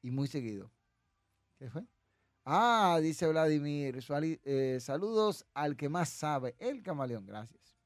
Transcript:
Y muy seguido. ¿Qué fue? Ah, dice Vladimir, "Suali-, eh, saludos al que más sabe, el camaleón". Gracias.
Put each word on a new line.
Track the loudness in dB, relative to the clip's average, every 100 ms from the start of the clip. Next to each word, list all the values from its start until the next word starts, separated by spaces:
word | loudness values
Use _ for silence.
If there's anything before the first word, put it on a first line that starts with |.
Y | -4
muy | -4 -2
seguido. | -4 -6 -8 -12 _ _ _ _ _ _ _ _ _
¿Qué | -12
fue? | -10 -12 _ _ _ _ _
Ah, | 0 4 6 6 6 6
dice | 2 2 2
Vladimir, | 4 4 4 0 -2 -2 -6
"Suali-, | -4 -2 -2 -4
eh, | -2 0 0 -2
saludos | -4 -4 0 2 2 0 -8
al | -4 -4 -2
que | -2
más | 0 -2
sabe, | -2 -2 -2 -4 -6
el | -6 -6
camaleón". | -6 -4 -4 -6 -8
Gracias. | -12 -12 -18 _ _